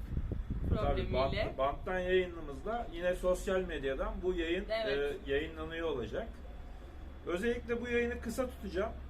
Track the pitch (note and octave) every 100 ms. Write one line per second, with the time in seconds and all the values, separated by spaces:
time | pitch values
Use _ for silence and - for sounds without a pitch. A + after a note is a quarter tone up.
0 | - - - - - - - D#4+ C#3+ C3+
1 | - B2+ C3+ G3+ G#3+ - C#3 - G3 F#3
2 | F3+ F#3 F3+ E3+ D3+ C#3 G3+ A#3 A#3 E3+
3 | F3+ F3+ F3+ F3+ G3+ F#3 F3+ D3+ C3+ C3+
4 | G#3 G3+ F3+ F3 E3+ F3+ G3+ A3 A3 C#3
5 | C#3+ C#3 C#3 C#3 D#3+ D#3+ D#3+ E3 E3 C3+
6 | A2 C#3+ A3+ - - - - - - -
7 | - - - F3 A#3 A#3+ - A#3 A#3+ A#3+
8 | A#3+ A#3 A#3 C4 B3+ - G#3+ E3+ A3 -
9 | -